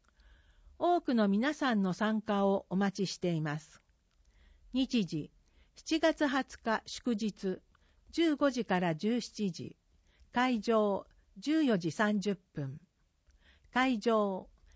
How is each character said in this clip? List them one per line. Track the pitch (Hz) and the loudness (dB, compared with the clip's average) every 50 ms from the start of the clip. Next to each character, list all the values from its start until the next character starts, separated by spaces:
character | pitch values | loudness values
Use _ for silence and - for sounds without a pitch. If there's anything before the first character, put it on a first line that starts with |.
| _ _ _ _ _ - - - _ _ _ _ _ - - | _ _ _ _ _ -20 -20 -20 _ _ _ _ _ -20 -8
多 | - 311 349 349 339 | -2 2 2 2 2
く | - - 247 | 2 2 2
の | 226 208 196 | 2 4 4
皆 | 196 208 247 294 294 | 2 2 2 0 -2
さ | - 302 262 226 | 0 0 0 2
ん | 202 190 | 2 2
の | 185 170 | 0 0
参 | - 214 214 220 214 | 0 0 0 0 -2
加 | - - 202 202 196 | -2 -2 0 2 2
を | 196 196 196 - - | 2 2 0 0 -2
お | 180 | -2
待 | 190 202 190 - - 190 | 0 0 0 0 -2 -4
ち | - | -4
し | - - | -4 -4
て | - 175 | -2 -2
い | 170 156 | 0 0
ま | 156 151 147 151 | -2 -2 -4 -6
す。 | - - - - _ _ _ _ _ _ _ _ _ _ _ _ - - - _ - - - | -8 -12 -20 -20 _ _ _ _ _ _ _ _ _ _ _ _ -20 -20 -20 _ -14 -6 -2
日 | 254 262 247 - 233 190 | -2 -2 0 0 0 0
時、 | 156 170 151 - - _ _ _ _ _ _ _ _ _ | 0 -2 -6 -6 -8 _ _ _ _ _ _ _ _ _
七 | - - - 320 320 | -18 -6 -4 0 2
月 | 330 320 302 - 311 | 2 2 2 2 0
二 | 269 262 269 254 | 0 0 -2 -2
十 | - - - | -4 -10 -10
日 | - 233 220 - - | -4 -4 -4 -4 -4
祝 | - - - - 247 233 | -8 -14 -6 -4 -4 -2
日、 | 202 226 208 - - - 190 180 - - _ _ _ _ _ _ _ _ - | -2 -2 -4 -6 -4 -6 -6 -6 -6 -10 _ _ _ _ _ _ _ _ -8
十 | - 311 339 320 294 | -2 0 0 2 2
五 | - 294 277 | 2 0 0
時 | 240 247 208 | 0 -2 -2
か | - 190 180 | 0 0 0
ら | 180 170 160 | 0 0 -2
十 | 156 - 214 247 240 | -2 -2 -2 -2 -2
七 | - - - - 214 185 165 | -4 -6 -6 -4 -4 -4 -4
時。 | - 117 - - - _ _ _ _ _ _ _ _ _ _ - | -6 -10 -14 -16 -18 _ _ _ _ _ _ _ _ _ _ -2
会 | 240 254 254 247 214 | -2 0 0 0 0
場、 | 196 233 226 214 214 202 196 - - - _ _ _ _ _ 202 | 0 2 2 4 4 2 0 -2 -6 -10 _ _ _ _ _ -8
十 | - 277 311 320 311 | -4 0 2 2 2
四 | 254 220 175 | 2 2 2
時 | 175 160 - | 0 -2 -2
三 | - 214 208 214 202 | 0 0 0 0 0
十 | 190 208 196 - _ _ _ | 0 -2 -4 -4 _ _ _
分。 | 160 139 135 139 156 - _ _ _ _ _ _ _ _ _ _ _ _ - - _ _ _ - | -8 -8 -8 -10 -12 -16 _ _ _ _ _ _ _ _ _ _ _ _ -20 -20 _ _ _ -2
会 | 247 262 262 247 208 | 0 0 2 0 0
場、 | - 240 226 214 208 202 190 185 - - - _ _ - - | 0 2 2 2 2 0 -2 -6 -8 -14 -20 _ _ -20 -20